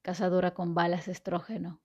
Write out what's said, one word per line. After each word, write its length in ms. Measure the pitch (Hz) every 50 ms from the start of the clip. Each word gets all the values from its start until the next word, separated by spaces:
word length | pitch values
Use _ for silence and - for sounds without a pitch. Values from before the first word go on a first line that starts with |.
cazadora 520 | - 185 180 175 208 180 180 185 180 180 180
con 200 | - 180 170 170
balas 320 | 175 170 175 175 175 156
de 80 | 175 180
estrógeno. 680 | - - - 170 180 - - 220 180 175 175 165 - _